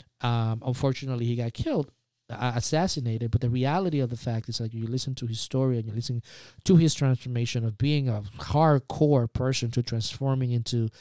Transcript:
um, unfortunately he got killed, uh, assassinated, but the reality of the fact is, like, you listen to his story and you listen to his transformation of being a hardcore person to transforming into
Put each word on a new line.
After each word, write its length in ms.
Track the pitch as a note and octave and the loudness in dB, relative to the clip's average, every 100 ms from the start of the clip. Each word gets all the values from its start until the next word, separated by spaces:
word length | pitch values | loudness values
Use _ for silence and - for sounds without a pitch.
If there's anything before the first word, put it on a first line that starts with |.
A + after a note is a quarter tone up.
| - _ | -20 _
um, 400 | A#2+ A#2 A2+ A2+ | -2 0 0 -2
unfortunately 600 | C3 B2 C#3 B2+ C3+ B2 A#2 | -4 0 0 0 -4 -2 -2
he 100 | A#2+ | -2
got 180 | A#2 | -4
killed, 360 | - D#4+ A#3 C#3 _ _ _ - | -4 -2 -2 -4 _ _ _ -14
uh, 220 | B2+ B2 A#2+ | -6 -4 -2
assassinated, 760 | - D#3 F#3+ D3+ A#2 A2 A#2 | 0 0 0 -2 -2 -2 0
but 80 | - | 0
the 100 | A#2+ | 2
reality 520 | B2 C3 E3+ F#3 D3 | 0 2 0 0 0
of 80 | B2 | -2
the 80 | A#2+ | -4
fact 320 | B2 A2+ A#2 | -4 -4 -4
is, 100 | A#2 | -6
like, 140 | A2+ | -6
you 120 | A2+ A2+ | -6 -4
listen 300 | B2+ - C3 | -4 -4 -6
to 100 | A#2+ | -4
his 120 | A2 | -6
story 380 | - C3 C3 A#2+ | -4 0 0 0
and 100 | A2 | -2
you 60 | |
listen 280 | G#2+ A#2+ A#2+ - - - - - | -6 -4 -6 -8 -18 -20 -6 4
to 100 | F3 | 6
his 180 | D#3+ | 6
transformation 680 | - C3+ B2 B2+ A#2+ A#2 A#2+ | 4 2 0 -2 -4 -2 -2
of 140 | A2 G#2+ | -2 -2
being 320 | C#3 D3+ C3 | 0 0 0
a 120 | G#2+ G#2 - | -2 -6 -12
hardcore 920 | - D3 D#3+ C#3 - - D3+ C#3 A#2 | -2 4 6 6 2 2 4 4 2
person 400 | - C3 C3 A#2 | 0 0 0 -2
to 100 | B2 | -2
transforming 720 | A#2 A2+ - - C3+ C3 B2 | -2 -2 -4 -4 0 0 0
into 380 | A#2+ A2+ A#2 A2+ - | 0 0 0 0 -4